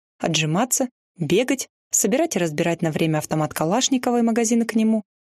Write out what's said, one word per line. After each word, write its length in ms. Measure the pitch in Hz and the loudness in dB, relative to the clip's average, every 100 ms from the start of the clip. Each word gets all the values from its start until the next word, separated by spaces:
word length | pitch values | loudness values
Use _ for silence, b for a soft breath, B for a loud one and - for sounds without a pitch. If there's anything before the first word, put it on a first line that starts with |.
| _ - | _ -6
отжиматься, 680 | 170 156 156 170 254 - 254 _ _ - | -2 0 0 0 0 -2 -4 _ _ -6
бегать, 500 | 147 190 254 269 - _ _ | 0 2 2 -2 -6 _ _
собирать 460 | - 208 262 330 190 | 0 2 2 0 0
и 20 | |
разбирать 420 | 170 151 170 170 | -2 0 -2 0
на 120 | 165 | -2
время 260 | 151 165 156 | 0 0 0
автомат 340 | - 156 151 | -2 -2 -2
Калашникова 680 | - 160 226 - 254 247 240 | -2 0 0 0 0 0 2
и 20 | |
магазины 420 | 233 226 226 233 | 2 2 2 0
к 120 | 233 226 | 0 0
нему, 260 | 220 220 - _ | 2 0 -4 _